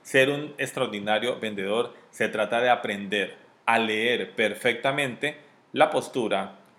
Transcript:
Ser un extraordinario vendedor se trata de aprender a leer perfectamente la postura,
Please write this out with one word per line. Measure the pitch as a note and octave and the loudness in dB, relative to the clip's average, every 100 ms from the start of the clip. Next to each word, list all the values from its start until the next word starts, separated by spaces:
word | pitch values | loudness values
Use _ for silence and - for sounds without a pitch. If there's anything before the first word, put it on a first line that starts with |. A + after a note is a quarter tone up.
Ser | - C#3 C3+ | 0 4 4
un | C#3+ D3 - | 2 -6 -8
extraordinario | C3 - A#2+ G#2 G2+ G#2+ A#2+ - | -8 -2 -4 -2 0 0 0 -4
vendedor | A2 G2+ F#2+ A2 A#2+ - - | -6 -4 -2 0 -2 -6 -20
se | - A2 | -4 -2
trata | A2 G#2 A#2 | 0 0 2
de | B2 | 2
aprender | A#2 A2 G2+ G2 G#2 F#2 - - _ - | 2 0 -6 -2 -2 -2 -6 -20 _ 0
a | A#2 | 2
leer | A2 G#2+ A#2 A#2 G2 - | 2 0 0 0 -4 0
perfectamente | G#2+ G#2 B2+ A#2 C3+ C#3+ C3+ A2+ C#3+ D3 - - _ | 0 2 0 0 -2 -2 -4 -4 -6 -6 -18 -20 _
la | A#2+ D#3 | 4 4
postura, | D3+ - C3+ A2 G2 G2 - - | 4 -2 -2 0 0 -2 -10 -20